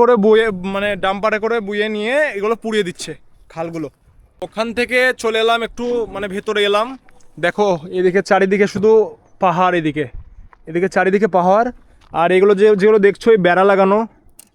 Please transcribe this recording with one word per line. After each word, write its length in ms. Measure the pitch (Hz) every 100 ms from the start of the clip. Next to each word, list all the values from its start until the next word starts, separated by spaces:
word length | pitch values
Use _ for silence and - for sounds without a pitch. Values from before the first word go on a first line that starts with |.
করে 140 | 233 233
বয়ে, 220 | 214 220 226 185 190
মানে 140 | 196 202 196
ডাম্পারে 360 | 190 196 214 214
করে 120 | 220 233 196
বয়ে 180 | 208 214 208
নিয়ে 180 | 214 285 294 202
এগুলো 180 | 208 220
পুড়িয়ে 220 | 220 214 175
দিচ্ছে 240 | - - 143 - _ -
খালগুলো। 360 | 165 165 165 143 _ _ _ _ - 180
ওখান 200 | 208 233 220
থেকে 200 | 240 247 254 240
চলে 160 | 226 226
এলাম 160 | 226 233 220
একটু 160 | - 240 240 202
মানে 120 | 196 202
ভেতরে 260 | 196 220 208 202
এলাম। 180 | 208 240 262 _ - - -
দেখো 300 | 170 208 208 170 180 185
এদিকে 220 | 185 196 -
চারিদিকে 360 | 196 196 196 196
শুধু 180 | - 214 220 185 - _ -
পাহাড়, 320 | 185 170 185 175
এদিকে, 260 | 156 147 131 - - - - _ -
এদিকে 200 | 165 185
চারিদিকে 340 | 190 190 196 208 180
পাহাড়। 320 | 180 208 247 - _ _ -
আর 160 | 156 170 185
এগুলো 160 | 202 196
যে, 60 | 214 202
যেগুলো 180 | 214 214 202
দেখছো 220 | 180 233
এই 60 | 220 175
বেড়া 180 | 175 196
লাগানো, 280 | 196 190 208 226 _ _ _ -